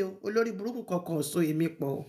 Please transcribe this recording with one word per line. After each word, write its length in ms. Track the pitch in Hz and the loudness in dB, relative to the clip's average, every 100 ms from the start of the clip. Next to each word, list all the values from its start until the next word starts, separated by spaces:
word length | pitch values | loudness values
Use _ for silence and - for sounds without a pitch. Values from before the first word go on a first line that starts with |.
o, 160 | 190 - | -2 -2
olórí 280 | - 220 233 | 0 2 2
burúkú 300 | 190 214 247 - | 0 -4 -6 -2
kankan 320 | 180 175 160 | -2 0 -2
ò 60 | |
so 160 | 143 175 | 0 2
èmi 260 | 160 156 165 - | 2 4 0 0
pọ̀ 120 | 139 | -4
o. 60 | 139 | -4